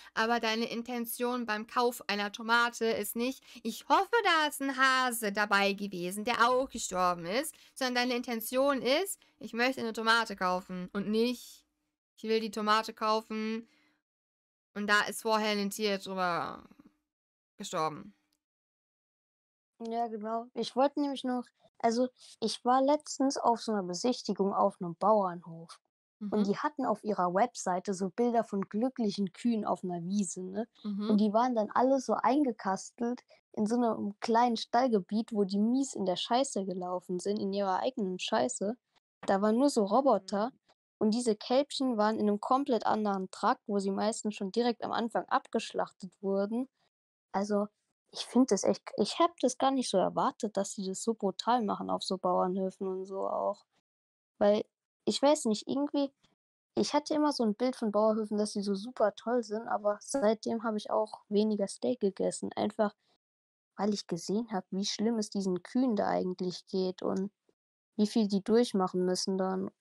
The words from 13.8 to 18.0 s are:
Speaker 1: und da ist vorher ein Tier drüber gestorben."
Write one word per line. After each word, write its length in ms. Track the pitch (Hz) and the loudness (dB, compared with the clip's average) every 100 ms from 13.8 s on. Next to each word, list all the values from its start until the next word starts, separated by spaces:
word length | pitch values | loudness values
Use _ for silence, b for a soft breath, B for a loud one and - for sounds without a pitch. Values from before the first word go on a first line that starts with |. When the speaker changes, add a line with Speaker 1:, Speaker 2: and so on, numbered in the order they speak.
| b b _ _ _ _ _ _ _ | b b _ _ _ _ _ _ _
Speaker 1:
und 120 | 202 208 | -6 2
da 140 | 208 | 2
ist 200 | - 208 | 2 -2
vorher 280 | 226 220 214 | 0 2 2
ein 180 | 208 202 | 0 -2
Tier 280 | 196 214 196 | -2 -2 -2
drüber 680 | 190 190 180 170 110 - - - - _ _ _ _ _ _ - | -4 -4 -2 -2 -4 -10 -16 -20 -20 _ _ _ _ _ _ -16
gestorben." 560 | 202 180 156 151 | -8 -4 -4 -6